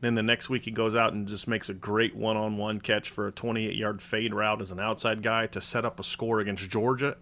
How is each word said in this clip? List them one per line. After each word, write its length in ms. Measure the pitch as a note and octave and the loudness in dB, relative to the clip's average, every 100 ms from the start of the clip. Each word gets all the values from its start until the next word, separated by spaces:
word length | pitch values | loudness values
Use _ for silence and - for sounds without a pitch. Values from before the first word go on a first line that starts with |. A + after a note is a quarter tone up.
Then 140 | A#2+ | 2
the 80 | A#2 | 2
next 260 | A2 A#2 - | 4 2 2
week 160 | B2+ | -4
he 60 | A2+ | -2
goes 240 | A2 A2+ A2 | 0 2 4
out 160 | A2+ | 4
and 160 | G#2 G2+ | 2 -4
just 180 | G2+ - | -4 -2
makes 220 | A2+ - | -2 -2
a 60 | |
great 420 | F#2+ G2+ G#2 A#2 G#2 | -8 -2 2 2 2
one-on-one 640 | A2 G#2+ G#2+ G#2 G#2+ G#2+ | 0 0 0 -2 -2 -4
catch 300 | - G#2+ - | 0 0 0
for 160 | - G2+ | -4 -6
a 40 | |
twenty-eight 460 | - A#2 A2+ A2 A2 | -4 -4 -2 -2 -2
yard 240 | G#2+ G2+ | -2 -2
fade 320 | - A2 A2+ | -2 -2 0
route 300 | G#2 G#2+ G#2+ | 2 2 0
as 100 | F#2+ | -2
an 80 | F2+ | -4
outside 420 | G#2+ A2 A#2 A2 | -2 0 0 2
guy 240 | A2 A2+ A2+ | 2 2 2
to 120 | G#2 | 0
set 240 | - A#2+ | 0 0
up 160 | A#2 - | -2 -4
a 20 | |
score 380 | G2 - A2+ A2 | -6 -4 0 2
against 300 | G#2 G2+ F#2 | 2 -2 -2
Georgia, 480 | A2 A2+ B2+ C#3+ - | 2 2 2 0 -2